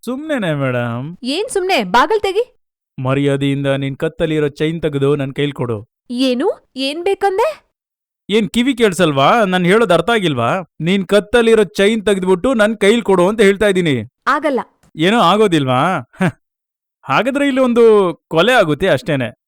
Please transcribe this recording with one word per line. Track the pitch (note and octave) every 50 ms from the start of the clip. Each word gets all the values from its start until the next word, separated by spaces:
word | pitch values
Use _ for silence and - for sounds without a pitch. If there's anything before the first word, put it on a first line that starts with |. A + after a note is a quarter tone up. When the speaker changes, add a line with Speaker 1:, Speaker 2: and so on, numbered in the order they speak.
| -
Speaker 1:
ಸುಮ್ನೆನೆ, | A3+ B3 C4 D4+ D#4 D4+ C4 G#3 E3+ D3+
ಮೇಡಮ್. | C#3+ C#3 C3 B2 B2 A#2+ A#2+ A#2 A#2+ B2+ D3+ F3 - -
Speaker 2:
ಏನ್ | A#3+ C#4 F4 A4 C5
ಸುಮ್ನೆ? | - G4+ F4+ F#4 F#4+ D4+ G#3+
ಬಾಗಲ್ | F3+ F3+ A#3 C4+ - A4 G#4+
ತೆಗಿ. | G#4+ G4 F#4 G4+ B4 _ _ _ _ _ _ _ _ _ _ - C3
Speaker 1:
ಮರ್ಯಾದೆಯಿಂದ | B2+ C3 C#3 C#3+ C#3+ C#3 C#3 C#3 C#3 C#3 C#3 C#3+
ನಿನ್ | C#3 C3+ C3+ C#3 C#3 C#3
ಕತ್ತಲ್ಲಿರೋ | - - D#3+ D#3+ _ F3 D#3 D#3 D#3 D3 D3
ಚೈನ್ | C#3+ - D3+ D#3 E3 E3+ D3+
ತೆಗ್ದು | D#3+ C#3+ C#3+ C3+ C#3 D3
ನನ್ | D3 C#3 C#3+ C3+
ಕೈಲ್ | - C#3+ C#3+ C#3+
ಕೊಡು. | - B2 A#2+ A2+ G#2 G#2+ _ _ _ _ _
Speaker 2:
ಏನು? | B3 A#3+ C4 C4 B3 A#3+ D4 G4+ D5+ - _ _ _
ಏನ್ | B3+ C4+ C4+ D4+ E4 F4
ಬೇಕಂದೆ? | G4 G4 F#4+ G4 G4+ F#4+ F#4+ A#4 D#5+ D5+ - _ _ _ _ _ _ _ _ _ _ _ _ _ -
Speaker 1:
ಏನ್ | F#3+ A3+ A3 F3
ಕಿವಿ | - A3+ B3 C4+ C4
ಕೇಳ್ಸಲ್ವಾ? | A3 A#3 G#3 F3+ D#3 F#3 D#3+ D3 C3+ C3+ D3+ G#3 A#3+ A3
ನಾನ್ | F#3 F#3 F3+ F3+
ಹೇಳೋದ್ | E3+ F#3 A3+ A#3 G3 F3
ಅರ್ಥ | - - -
ಆಗಿಲ್ವಾ? | A#3+ A3+ F#3+ E3+ C#3+ A#2+ A2+ A#2 D3+ F#3+ E3+ _ _ _
ನೀನ್ | D#3 E3 F#3+ G3+ F#3+
ಕತ್ತಲ್ಲಿರೋ | - G3 G#3 G3+ G#3 - A#3+ A#3 A3+ A3+ A3 G#3+
ಚೈನ್ | E3 _ - G3 G3+ A3+ A3+ F#3+
ತೆಗ್ದ್ಬಿಟ್ಟು | G#3+ G#3 F#3+ F#3 F#3 F#3 F3+ E3+ B3+ C4+
ನನ್ | A3 G#3 G#3 A3+
ಕೈಲ್ | G#3+ G#3 G3 A3+ A#3+ G#3
ಕೊಡು | - F#3+ F#3 F3 F#3
ಅಂತ | A3 A3
ಹೇಳ್ತಾ | A3 G3 G3+ F#3 G#3+
ಇದೀನಿ. | G#3 G3 F3+ F3+ E3 C#3 A#2+ G#2 A#2+ _ _ _
Speaker 2:
ಆಗಲ್ಲ. | - C4+ D4+ D4 D#4 C#4 A#3 - _ _ _ _ _ _
Speaker 1:
ಏನೋ | - D3+ F3+ G#3+ A#3+
ಆಗೋದಿಲ್ವಾ? | G3+ E3+ F#3 G#3 A3 G#3 E3+ D#3 C#3 C3 B2+ B2+ C#3+ F3 F#3+ D#3
ಹ. | A#2+ _ _ - F#3+ E3+ - _ _ _ _ _ _ _ _ _ _ _ _ _ _
ಹಾಗಾದ್ರೆ | - C3+ D3+ G#3 B3+ B3+ C#4+ C#4+
ಇಲ್ಲಿ | C#4+ C4 B3+
ಒಂದು | C4 B3 A#3 A3+ A#3 A3+ A3 G#3 G3 F3+ D#3 _ _ _
ಕೊಲೆ | - D#3+ F3 A3+ B3+
ಆಗುತ್ತೆ | B3 G3+ D#3+ D3+ C#3 E3+ F#3+
ಅಷ್ಟೇನೆ. | D#3 B2 - - D3+ C3+ B2+ A2 - _ _